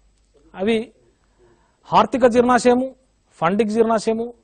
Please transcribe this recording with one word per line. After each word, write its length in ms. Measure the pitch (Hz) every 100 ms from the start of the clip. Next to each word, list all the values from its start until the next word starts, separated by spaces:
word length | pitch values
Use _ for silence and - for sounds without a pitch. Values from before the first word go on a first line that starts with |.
| _ _ _ _ _
అవి 380 | 180 196 226 220 _ _ _ _ _ _ _ _ _
హార్తిక 420 | - 170 214 269 247
జీర్ణాశయము, 680 | 240 240 247 247 247 262 - _ _ _
ఫండిక్ 380 | - 160 202 220
జీర్ణాశయము 640 | 220 226 226 220 226 240 -